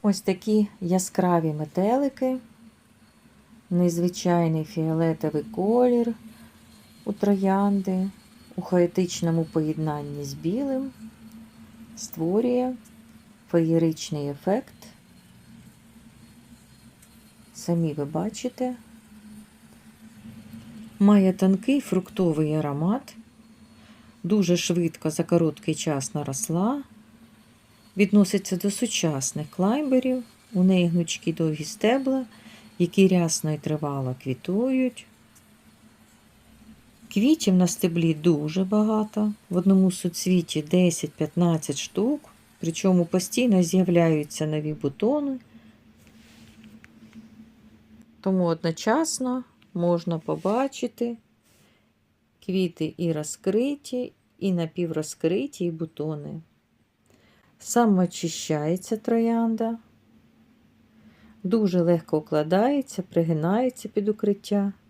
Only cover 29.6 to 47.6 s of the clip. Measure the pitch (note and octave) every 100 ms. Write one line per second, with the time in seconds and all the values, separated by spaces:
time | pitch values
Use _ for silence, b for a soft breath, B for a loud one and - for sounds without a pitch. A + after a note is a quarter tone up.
29.6 | F#3+ C4+ D4 B3+ B3+ B3+ A#3 _ _ G#3
30.6 | F#3 F#3 F3 F3 E3 - - D#3+ D#3+ D3+
31.6 | D3+ - G#3+ C4+ C4 C4+ B3 B B B
32.6 | B - F3 F#3+ F#3+ F3+ E3 - D#3 D3
33.6 | D3+ D3+ D3 C#3 C3 B2+ C3 B2+ - F#3+
34.6 | B3+ C4 B3+ B3 - _ _ - _ _
35.6 | _ _ - _ _ _ _ _ _ -
36.6 | - - - _ - - B3 D#4+ - F#3
37.6 | F3+ - F3+ E3 E3 D#3 E3 D3 D3+ F3
38.6 | F#3+ G#3+ G#3+ G#3+ G#3+ G#3+ G#3+ G#3 _ F3+
39.6 | F#3 F#3+ F#3+ F3+ F3 E3+ - F3+ E3+ D3+
40.6 | D3+ F3+ F3+ D#3+ D3 - D3+ - F3 D#3+
41.6 | - C#3 - - A3+ D4 - - _ _
42.6 | E3 D#3+ G3 F3+ E3+ F#3 F3+ - B3 G3
43.6 | F3 F#3+ F#3 E3+ E3 D#3 D3 - D#3 D3+
44.6 | D3+ D3+ C#3+ C#3 G#3+ D4 C#4+ C4 B B
45.6 | B B _ _ - B B B B B
46.6 | - - - - - A3 - - - _